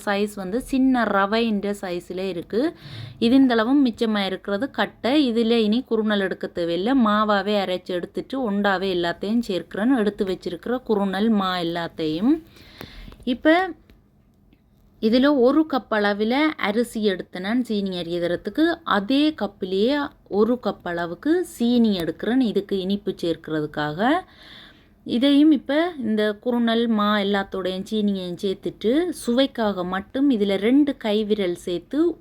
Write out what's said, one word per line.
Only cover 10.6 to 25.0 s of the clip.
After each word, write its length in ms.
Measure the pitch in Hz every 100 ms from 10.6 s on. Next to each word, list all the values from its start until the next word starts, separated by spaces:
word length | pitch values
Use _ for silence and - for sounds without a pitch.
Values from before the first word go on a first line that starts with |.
| - 254
குறுநல் 460 | - 202 196 185 226
மா 280 | 208 185 180
எல்லாத்தையும். 760 | 170 170 165 - 160 156 233 320 - - - - - - - -
இப்ப 460 | - 254 311 339 370 - _ - _ _ _ _ _ _ _ _ _ _
இதுல 380 | 220 247 285 285
ஒரு 280 | 240 294 311
கப் 240 | 254 -
அளவுல 420 | 214 208 208 220 262 311 -
அரிசி 460 | 196 214 233 226
எடுத்த 360 | 208 180 - 180
நான் 240 | 196 247
சீனி 360 | 233 208 196 180
அரியதரத்துக்கு 760 | 170 170 170 175 208 208 330 330
அதே 500 | - 202 196 277 302 302
கப்பிலேயே 540 | 202 - 185 190 233 285 285 - _
ஒரு 300 | 196 220 247
கப் 200 | 202 -
அளவுக்கு 600 | 180 170 170 175 285 359 330
சீனி 520 | - 240 240 226 190
எடுக்கிறேன். 420 | 165 - 202 262
இதுக்கு 400 | 226 190 196 196
இனிப்பு 360 | 185 202 202 185
சேர்க்கிறதுக்காக 920 | 170 165 - 156 151 151 151 156 240 349 - - - - - - _ _